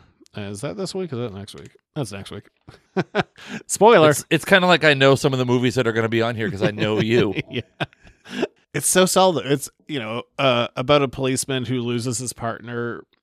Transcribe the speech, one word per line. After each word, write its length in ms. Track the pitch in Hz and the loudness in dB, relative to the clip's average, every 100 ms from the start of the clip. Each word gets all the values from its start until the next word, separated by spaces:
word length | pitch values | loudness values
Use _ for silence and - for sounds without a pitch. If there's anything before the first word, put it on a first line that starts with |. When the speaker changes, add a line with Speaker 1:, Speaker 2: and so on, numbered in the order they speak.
| _ _ _ - | _ _ _ -14
Speaker 1:
Uh, 60 | |
is 180 | 101 101 | -12 -10
that 160 | 139 202 | -10 -8
this 180 | 185 | -8
week? 180 | 190 180 | -8 -8
Is 60 | 123 | -6
that 160 | 120 | -8
next 220 | 98 101 73 | -10 -14 -18
week? 140 | - _ _ 156 | -20 _ _ -10
That's 160 | 113 | -8
next 180 | 98 95 | -10 -14
week. 140 | 101 - _ - - _ | -16 -18 _ -20 -20 _
<laughs> 100 | - - 311 - _ - 240 - | -6 -4 -4 -4 _ -18 -16 -10
Spoiler. 440 | - 208 214 156 | 2 6 8 6
Speaker 2:
It's, 140 | 143 - | 4 0
it's 140 | 156 | -2
kinda 220 | - 196 180 | 2 2 4
like 180 | 170 | 4
I 100 | 156 | 4
know 200 | 139 139 | 4 6
some 180 | 135 147 | 4 2
of 60 | 131 | 0
the 80 | 123 | 0
movies 280 | 123 123 | 2 2
that 120 | 117 117 | 0 0
are 60 | |
gonna 160 | 110 113 | 0 0
be 140 | 113 | 0
on 120 | 113 113 | 0 -2
here 140 | 107 | -4
'cause 120 | 95 | -2
I 80 | 104 | -2
know 300 | 104 107 107 | -2 -2 0
you. 340 | 110 117 104 95 | 2 2 2 -2
Speaker 1:
<laughs> 100 | - | -8
Yeah. 120 | 117 - - - _ _ _ - 247 - _ _ | -8 -10 -10 -10 _ _ _ -14 -6 -6 _ _
It's 140 | 147 - | -6 0
so 180 | 185 | 2
solid. 420 | 185 190 190 151 110 | 4 4 4 2 0
It's, 220 | 139 - _ - | -2 -4 _ -12
you 100 | 147 | -8
know, 240 | 110 117 - - | -6 -8 -8 -2
uh, 300 | 139 120 113 - | 0 0 -2 -4
about 260 | 127 147 | 2 2
a 60 | 135 | 2
policeman 560 | 123 131 131 - 131 | -2 -2 -2 -4 -6
who 160 | 113 127 | -4 -4
loses 380 | 120 120 123 120 | -4 -4 -4 -6
his 140 | 123 | -8
partner 680 | - 117 104 117 120 120 92 - _ | -8 -8 -8 -10 -8 -6 -8 -14 _